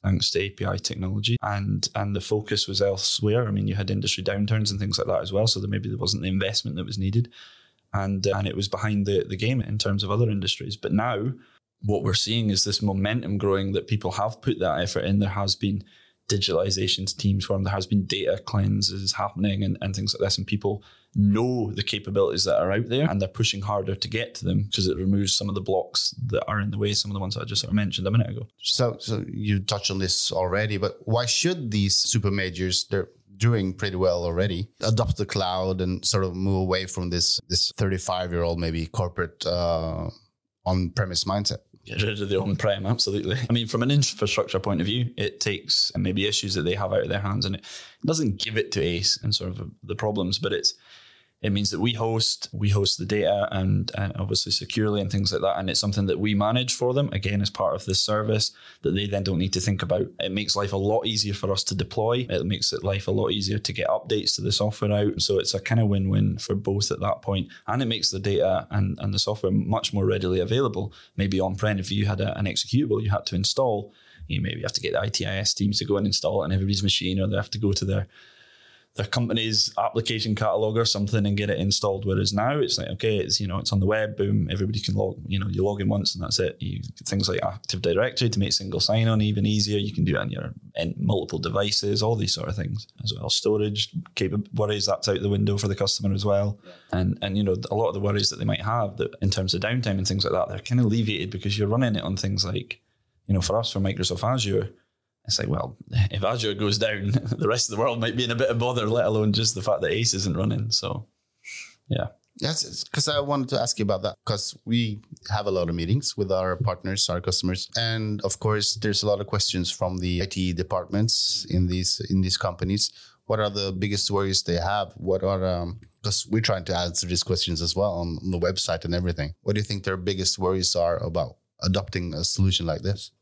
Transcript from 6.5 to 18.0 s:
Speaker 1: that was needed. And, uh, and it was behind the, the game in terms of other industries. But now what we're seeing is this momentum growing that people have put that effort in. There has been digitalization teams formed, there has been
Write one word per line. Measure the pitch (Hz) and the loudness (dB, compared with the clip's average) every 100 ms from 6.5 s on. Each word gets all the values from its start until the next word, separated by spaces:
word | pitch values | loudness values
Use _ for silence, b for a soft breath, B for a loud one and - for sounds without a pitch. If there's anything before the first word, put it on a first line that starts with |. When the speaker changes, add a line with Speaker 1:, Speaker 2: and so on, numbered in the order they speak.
| 107 - 82 | -2 -4 -6
Speaker 1:
that | 90 | -6
was | 101 | -4
needed. | 98 110 120 B B B B B _ | 0 0 0 B B B B B _
And, | 101 98 98 98 | -4 -2 0 0
uh, | 95 | 0
and | 101 | -2
it | - | -2
was | 98 | -2
behind | - 107 104 101 | -2 0 2 2
the, | 98 - | 2 0
the | 95 | -2
game | 107 131 | 0 0
in | - 104 | 0 -2
terms | - 98 | 0 0
of | 101 | 0
other | 104 113 | 2 2
industries. | 101 92 - - 104 | 2 -2 -4 -6 -6
But | 101 | 0
now | 101 117 104 113 135 B B _ _ | 2 2 0 -2 -6 B B _ _
what | 104 104 | -2 0
we're | - | 2
seeing | 101 - 117 110 | 0 0 0 2
is | 95 - | 2 2
this | 101 | 0
momentum | 104 95 101 120 85 101 | 0 2 0 0 -2 0
growing | 101 98 98 | 2 2 2
that | 98 - | -2 0
people | 107 90 | -2 -2
have | - 107 113 | -2 -4 -2
put | - - | -2 0
that | 90 73 | 0 0
effort | 87 - 87 | 0 0 2
in. | 101 | 2
There | 98 | 2
has | 98 98 - | 0 -2 0
been | 104 98 - b b b _ | 0 -2 -6 b b b _
digitalization | 104 98 85 95 95 95 - 98 - | 0 2 2 2 0 0 0 -2 0
teams | 101 98 - | 2 2 0
formed, | 98 95 | 0 0
there | |
has | 98 92 | -2 0
been | 104 | 0